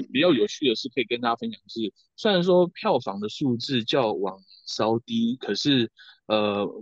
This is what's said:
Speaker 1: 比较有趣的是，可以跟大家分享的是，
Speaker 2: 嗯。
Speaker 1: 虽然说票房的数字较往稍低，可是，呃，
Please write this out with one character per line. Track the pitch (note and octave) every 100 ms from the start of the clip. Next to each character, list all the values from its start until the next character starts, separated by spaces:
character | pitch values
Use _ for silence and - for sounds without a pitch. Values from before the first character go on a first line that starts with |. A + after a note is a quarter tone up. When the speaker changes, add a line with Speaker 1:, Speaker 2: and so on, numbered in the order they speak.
| -
Speaker 1:
比 | B2+
较 | F3+
有 | C3 G#2
趣 | - C#3
的 |
是， | A2 C3+
可 | -
以 |
跟 | A2+ A#2+
大 | A#2+
家 | A#2
分 | A2+
享 | A2
的 | -
是， | - G#2+
Speaker 2:
嗯。 | - _ -
Speaker 1:
虽 | A3
然 | F#3
说 | F3 F3+ F3
票 | - A3 C#3+
房 | - G2
的 | G#2
数 | - C#3+ A#2
字 | A#2 B2+
较 | A2 D3+ A2+
往 | F2+ F#2+ F#2+ _ - -
稍 | - A2 A2+
低， | - A2+ A#2 C3
可 | -
是， | G2+ D3 C3+ A2+ - - - -
呃， | G#2+ G#2 G2+ G2+ G#2